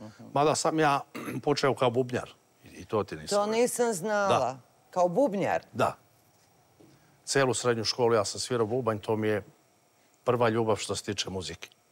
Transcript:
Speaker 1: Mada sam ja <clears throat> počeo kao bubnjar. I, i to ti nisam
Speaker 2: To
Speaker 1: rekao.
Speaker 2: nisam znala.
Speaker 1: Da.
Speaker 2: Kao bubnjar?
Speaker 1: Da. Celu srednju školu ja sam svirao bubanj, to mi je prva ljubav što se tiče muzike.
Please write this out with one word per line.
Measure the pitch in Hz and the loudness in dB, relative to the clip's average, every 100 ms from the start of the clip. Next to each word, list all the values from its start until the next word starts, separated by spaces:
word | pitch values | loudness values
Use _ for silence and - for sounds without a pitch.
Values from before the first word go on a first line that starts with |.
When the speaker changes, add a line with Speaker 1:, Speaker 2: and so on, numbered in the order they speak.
| 107 - 110 | -20 -20 -6
Speaker 1:
Mada | 139 151 135 | 0 2 2
sam | 165 156 | 0 2
ja | 151 139 - - | 2 2 -2 -12
<clears throat> | - 131 | -10 -4
počeo | 147 139 139 117 | 0 2 2 2
kao | 127 | 2
bubnjar. | 117 123 120 - - _ _ | 2 -2 -4 -6 -16 _ _
I, | - | -20
i | - 92 | -18 -4
to | 107 | -2
ti | 95 78 | -2 -6
nisam | 80 202 | -2 0
Speaker 2:
To | 208 | 2
Speaker 1:
rekao. | 226 | 2
Speaker 2:
nisam | 247 - 240 | 0 0 -2
znala. | 190 214 208 196 113 | -2 -2 0 2 2
Speaker 1:
Da. | 120 131 _ _ _ | 0 -4 _ _ _
Speaker 2:
Kao | - 175 | 0 2
bubnjar? | 175 277 196 127 82 - | 4 2 2 0 -2 -2
Speaker 1:
Da. | 110 117 - _ _ _ _ _ _ _ _ - _ _ _ - | -2 -2 -2 _ _ _ _ _ _ _ _ -20 _ _ _ -2
Celu | 139 131 | 2 2
srednju | 113 123 117 | 2 0 0
školu | 104 - 117 | -2 0 2
ja | 117 98 | 4 0
sam | - | -4
svirao | - 123 107 | -4 -2 0
bubanj, | 127 113 107 | 0 -2 -4
to | - 110 | -2 -2
mi | 107 | 0
je | 104 - _ _ _ _ _ _ _ | -2 -4 _ _ _ _ _ _ _
prva | - 120 120 | -2 2 2
ljubav | 110 110 101 | 2 0 -2
što | - 98 | -2 -6
se | |
tiče | - 101 - | -6 -6 -6
muzike. | 95 82 85 - _ _ | -8 -10 -12 -16 _ _